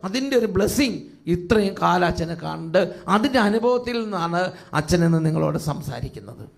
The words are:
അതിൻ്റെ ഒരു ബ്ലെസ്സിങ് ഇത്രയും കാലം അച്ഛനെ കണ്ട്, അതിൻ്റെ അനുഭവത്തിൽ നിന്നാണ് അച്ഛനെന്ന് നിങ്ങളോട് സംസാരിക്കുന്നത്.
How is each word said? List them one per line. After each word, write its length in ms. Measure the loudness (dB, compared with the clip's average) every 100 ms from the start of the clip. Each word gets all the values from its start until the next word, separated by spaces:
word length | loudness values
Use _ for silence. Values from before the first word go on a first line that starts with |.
| -4
അതിൻ്റെ 280 | -4 2 2
ഒരു 80 | 2
ബ്ലെസ്സിങ് 440 | 2 2 2 0 0 -10 -12 -2
ഇത്രയും 400 | -2 4 2 2 0
കാലം 240 | 2 4 2
അച്ഛനെ 260 | 0 -4 -6
കണ്ട്, 380 | -8 -8 0 2 2 -4 0
അതിൻ്റെ 260 | 2 2 2 2
അനുഭവത്തിൽ 480 | 2 2 0 -2 -6
നിന്നാണ് 380 | -4 -4 -2 -2 -2 -6 -6 -4
അച്ഛനെന്ന് 420 | 0 2 4 4 2
നിങ്ങളോട് 320 | 0 0 -2 -4
സംസാരിക്കുന്നത്. 760 | -6 -6 -8 -8 -10 -16 -16 -18